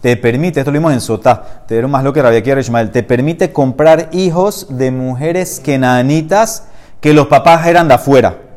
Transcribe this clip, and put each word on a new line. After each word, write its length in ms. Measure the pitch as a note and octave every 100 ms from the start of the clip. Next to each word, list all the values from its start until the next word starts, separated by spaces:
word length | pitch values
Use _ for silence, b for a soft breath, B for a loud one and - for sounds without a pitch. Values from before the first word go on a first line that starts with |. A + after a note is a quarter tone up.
te 160 | B2+ A#2+
permite, 420 | A#2+ A#2+ F3 D3
esto 120 | C3+
lo 80 | C#3+
vimos 140 | D#3+
en 80 | C3
Sotá, 600 | - A2 C3 A2+ - - -
te 80 | A#2
dieron 160 | B2+
más 120 | C#3+
lo 80 | C3+
que 100 | C#3+
Rabbi 160 | B2+ A#2
Akiva 220 | A2+ C3+
Ishmael, 320 | A#2+ A#2 A2
te 120 | B2+
permite 480 | G#2+ B2 C#3 E3+ F#3
comprar 580 | - C3+ A#2+ D#3 D#3+ D#3+
hijos 560 | F3+ F#3+ E3 G3 G3+ -
de 220 | C3 C3
mujeres 680 | B2+ B2+ B2+ D#3 F3 F3+ -
kenanitas 1040 | - C3+ B2+ B2+ B2+ D#3 D#3 F#3+ A3+ - b b b b
que 140 | D3
los 140 | D3+ C#3
papás 400 | C#3+ E3 E3 E3
eran 200 | E3+ D#3+
de 60 |
afuera 440 | B2 - C3+ G#2+ F2 -